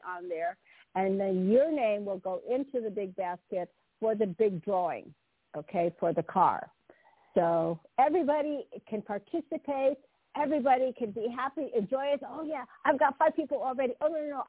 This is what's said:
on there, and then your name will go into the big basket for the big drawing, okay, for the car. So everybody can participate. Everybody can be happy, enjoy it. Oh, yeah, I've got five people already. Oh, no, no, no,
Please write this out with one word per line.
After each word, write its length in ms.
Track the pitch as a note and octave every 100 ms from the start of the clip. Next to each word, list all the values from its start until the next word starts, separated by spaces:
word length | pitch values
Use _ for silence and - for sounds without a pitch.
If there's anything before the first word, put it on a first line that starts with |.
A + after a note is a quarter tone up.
| -
on 220 | F3+ F3+
there, 300 | D#3+ E3+ F#3 _ - _ F#3
and 220 | F#3+ G3
then 300 | G3 F#3 F#3
your 220 | A#3+ D#4
name 320 | D4+ A3 G#3
will 140 | G3+ F#3+
go 220 | F#3 F#3 -
into 320 | B3+ C#4 B3+
the 60 | A3
big 260 | G3 F#3+ F#3
basket 540 | F3+ F3+ _ F#3 F3 _ _ _
for 140 | A3
the 120 | G#3+ G#3
big 360 | E3+ G#3+ F3+
drawing, 520 | G3+ F#3 F3 A#2 - - _ _ _ D3+
okay, 380 | D3 F3 E3+ E3+
for 140 | E3+
the 100 | E3
car. 440 | D#3+ F#3+ D#3 F#2+ - _ _ _ _ _ _
So 440 | - E3+ E3+ E3 E3 - -
everybody 680 | C#4+ F4 C#4 D4+ D4 C#4+ - G#3+ -
can 140 | G#3+
participate. 920 | G#3 G3+ - E4+ - D#4+ - C#4 C4+ C#4 _ _ _ D4
Everybody 520 | D4 D4+ B3+ B3+ C4 -
can 140 | A3
be 160 | G3+ A3+
happy, 360 | B3 C4+ D#4+ C4+ A#3
enjoy 280 | G3 C4 C#4
it. 60 | C#4+ B3+
Oh, 180 | C#4+
yeah, 200 | D#4 D4 - -
I've 140 | - C#4+
got 180 | C#4+ -
five 160 | D#4+
people 240 | D#4 D4+ C4+
already. 360 | B3+ B3+ C4 A#3+
Oh, 60 | D4+
no, 60 | D#4+
no, 80 | D4+
no, 140 | C#4